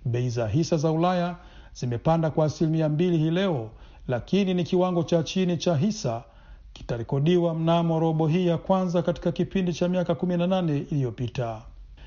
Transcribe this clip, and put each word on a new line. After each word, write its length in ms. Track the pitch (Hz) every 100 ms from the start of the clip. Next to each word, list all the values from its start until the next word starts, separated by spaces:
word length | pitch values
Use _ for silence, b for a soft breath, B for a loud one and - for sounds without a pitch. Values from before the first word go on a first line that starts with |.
| -
Bei 240 | 120 123
za 180 | 120 113
hisa 300 | 113 165 170
za 140 | 156
Ulaya 440 | 160 175 185 175 170 B B B
zimepanda 560 | - 127 117 - 165 160
kwa 160 | 143 156
asilimia 440 | - 165 160 156
mbili 280 | 151 180 170
hii 140 | 156
leo, 380 | 165 196 151 110 - b b b
lakini 460 | 123 - 190 196
ni 100 | 180
kiwango 400 | 175 185 185 175
cha 200 | 160 170
chini 340 | 156 190 185 175
cha 180 | - 160
hisa 480 | 190 214 127 113 - b b b b
kitarekodiwa 800 | - - 123 113 139 147 180 170
mnamo 460 | 160 160 170 170 160
robo 280 | 165 160 160
hii 200 | 170 180
ya 100 | 160
kwanza 440 | - 190 185 170
katika 300 | 170 175 180
kipindi 420 | 170 170 190 180
cha 140 | 170 180
miaka 260 | 180 175 165
kumi 220 | 180 180
na 100 | 175
nane 300 | 190 175 143
iliyopita. 840 | - 151 131 107 120 - 117 110 - - - -